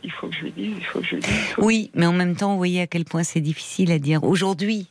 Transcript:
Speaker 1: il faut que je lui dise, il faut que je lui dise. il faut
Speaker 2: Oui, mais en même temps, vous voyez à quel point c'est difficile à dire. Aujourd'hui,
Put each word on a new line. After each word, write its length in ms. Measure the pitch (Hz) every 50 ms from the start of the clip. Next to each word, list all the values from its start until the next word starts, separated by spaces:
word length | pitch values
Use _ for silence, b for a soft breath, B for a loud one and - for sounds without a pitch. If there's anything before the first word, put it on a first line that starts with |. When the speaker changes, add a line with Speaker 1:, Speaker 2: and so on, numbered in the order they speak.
| -
Speaker 1:
il 60 | 170
faut 160 | 156 - - -
que 60 | 170
je 60 | -
lui 100 | 160 -
dise, 220 | - 175 202 214 214
il 80 | 180 170
faut 160 | - - -
que 60 | -
je 80 | - -
lui 60 | -
dise. 80 | - -
il 200 | 208 220 214 - -
faut 80 | - -
Speaker 2:
Oui, 260 | 220 226 220 214 - -
mais 120 | - 170
en 60 | 170
même 240 | 175 180 180 180 175
temps, 140 | - 202 202
vous 40 | 202 185
voyez 220 | 180 180 180 180
à 60 | 180
quel 180 | 170 - 170 165
point 180 | - - 165 170
c'est 160 | - - 165
difficile 500 | 151 151 156 - - - - - 185 170
à 60 | 170 156
dire. 240 | 139 143 156 151 -
Aujourd'hui, 640 | 175 190 185 190 190 190 147 202 208 226 208 180